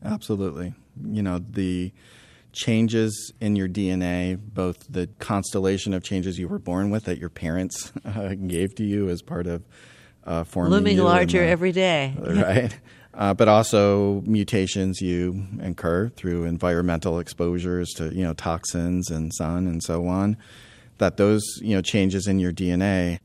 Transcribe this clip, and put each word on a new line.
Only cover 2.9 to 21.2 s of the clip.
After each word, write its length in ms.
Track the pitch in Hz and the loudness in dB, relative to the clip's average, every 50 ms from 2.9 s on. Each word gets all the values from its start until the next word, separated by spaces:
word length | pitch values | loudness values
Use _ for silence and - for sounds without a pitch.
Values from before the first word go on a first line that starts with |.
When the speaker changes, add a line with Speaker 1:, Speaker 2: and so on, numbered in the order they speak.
| 117 113 110 110 107 - - - - - | 2 2 0 0 -2 -6 -12 -14 -10 -4
Speaker 1:
in 140 | 113 104 104 | -2 0 0
your 140 | 98 95 92 | 2 0 -2
D 220 | 90 104 98 90 | -2 -2 -2 0
N 120 | 92 92 | 0 0
A, 320 | 90 90 90 90 90 92 92 | 0 0 0 0 -2 -2 -4
both 480 | 98 104 107 107 95 90 90 87 - - - | -4 -8 -10 -6 -4 -2 -2 -4 -6 -10 -8
the 180 | 110 92 87 - - - | -6 -6 -6 -6 -8 -10
constellation 720 | - - 107 98 95 - - 98 95 95 98 92 - 104 95 | -4 -2 -2 -2 -2 -2 -2 0 0 2 0 0 -2 -2 -4
of 80 | 92 | -4
changes 360 | - - 101 92 87 95 87 90 | -4 -4 -4 -2 -2 -2 -4 -4
you 80 | 90 80 | -4 -6
were 100 | 208 190 | -6 -6
born 320 | - 90 87 92 98 101 | -4 -2 -2 0 0 0
with 140 | 104 110 - | 0 -2 -2
that 140 | 95 87 64 | -4 -6 -6
your 100 | 85 82 | -6 -10
parents, 640 | - - 87 80 82 92 92 - - - - - - - | -10 -6 -4 -2 -2 -2 -2 -4 -6 -10 -12 -12 -12 -12
<laughs> 60 | - | -8
uh, 300 | - 101 110 101 95 98 | -8 -6 -6 -4 -6 -6
gave 400 | 98 95 90 87 85 95 95 - | -4 -4 -4 -2 0 -2 -2 -2
to 80 | - 107 | -4 -4
you 240 | 101 101 104 101 92 | -2 0 0 0 -2
as 140 | 87 85 | -2 -4
part 240 | - - 170 170 175 | -6 -8 -6 -6 -4
of, 160 | 87 85 87 - _ - - - - - - - - _ _ - | -4 -6 -6 -8 _ -20 -20 -20 -20 -20 -20 -20 -20 _ _ -8
uh, 200 | - 85 82 82 | -6 -4 -4 -4
forming 280 | - - - 160 160 | -4 -2 0 2 4
Speaker 2:
Looming 240 | 185 208 196 208 196 | 4 4 4 4 4
Speaker 1:
you 80 | 190 180 | 4 4
Speaker 2:
larger 340 | 175 175 180 180 170 185 180 | 6 4 4 4 4 2 2
Speaker 1:
and 80 | 175 165 | 4 4
the 40 | |
Speaker 2:
every 200 | 175 165 180 190 | 2 2 0 0
day. 420 | 170 190 185 180 165 147 139 135 139 | 2 2 2 2 2 2 0 -2 -4
Speaker 1:
<laughs> 40 | - | -6
Right. 560 | - - - 202 - 95 95 127 123 113 - - - - - - - - - | -4 0 2 2 4 4 4 2 2 0 -4 -8 -20 -20 -20 -20 -20 -14 -6
Uh, 200 | - 104 98 98 | -2 0 2 4
but 140 | - 113 107 | 6 6 8
also 760 | 107 110 110 - 117 104 101 101 101 101 101 101 101 101 90 | 8 8 6 6 4 4 6 6 4 4 4 2 0 0 0
mutations 720 | 104 110 104 101 - 117 98 95 92 - 101 92 95 92 - | 2 2 2 2 2 2 0 0 0 0 0 0 0 -2 -2
you 440 | 92 90 87 87 90 90 90 98 98 98 110 - | -2 0 0 0 0 -2 -2 -4 -6 -8 -8 -8
incur 480 | - 95 82 - - 82 85 90 110 120 | -6 -6 -6 -2 0 0 2 2 0 -2
through 340 | - - - 90 87 87 85 | -4 -6 -4 -4 -2 -2 -2
environmental 760 | 85 85 82 - 90 87 87 90 90 82 82 101 95 82 87 | -2 -2 0 0 2 2 2 2 2 0 0 0 -2 -2 -2
exposures 720 | 82 - - - 85 87 87 87 87 90 90 90 87 - - | -4 -6 -4 -2 -2 0 0 -2 -2 -2 -2 -2 -4 -4 -6
to, 180 | - 82 80 - | -6 -6 -4 -2
you 80 | 92 | -2
know, 100 | 92 82 80 | -2 -2 -4
toxins 760 | - - 90 82 85 - - - 87 85 87 90 90 87 - | -4 -4 -4 -4 -4 -4 -4 -4 -2 -2 0 -2 -2 -2 -4
and 220 | 82 80 80 80 - | -4 -4 -4 -4 -4
sun 320 | - 80 80 85 90 92 | -4 -4 -2 -2 -2 -2
and 160 | 90 82 82 | -2 -2 -4
so 240 | - - 82 85 87 | -4 -4 -2 -2 0
on, 300 | 90 90 95 98 104 110 - - - - - - - - - - - _ - | 0 0 0 2 0 0 -2 -6 -18 -20 -20 -20 -20 -20 -20 -20 -10 _ 0
that 180 | 101 87 - | 0 2 4
those, 260 | - | 4